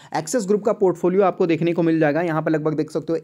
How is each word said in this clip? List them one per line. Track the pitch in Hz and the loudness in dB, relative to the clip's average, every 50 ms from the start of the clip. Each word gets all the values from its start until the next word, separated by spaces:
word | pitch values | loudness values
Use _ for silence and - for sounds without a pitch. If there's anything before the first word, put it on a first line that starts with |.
| - - - | -14 -8 -6
एक्सिस | 151 160 - - 254 196 | -6 -4 -2 -4 -2 0
ग्रुप | 180 208 202 208 | 0 0 0 0
का | 240 208 | -2 0
पोर्टफोलियो | - 202 180 170 175 - 175 180 196 202 | 2 2 0 0 2 0 0 2 4 2
आपको | 180 185 - 190 | 2 2 0 0
देखने | 165 165 - 165 170 170 | 0 0 0 0 0 0
को | 180 170 | 2 2
मिल | 165 160 160 | 2 2 2
जाएगा। | 160 147 143 160 | 2 2 2 0
यहाँ | 180 170 156 160 | 0 0 -2 -2
पर | 156 170 | 0 0
लगभग | 156 156 151 156 156 | 0 0 0 -2 -2
देख | 147 151 151 | -2 -4 -4
सकते | - 160 135 - 165 | -4 -8 -4 -4 -6
हो, | 160 | -2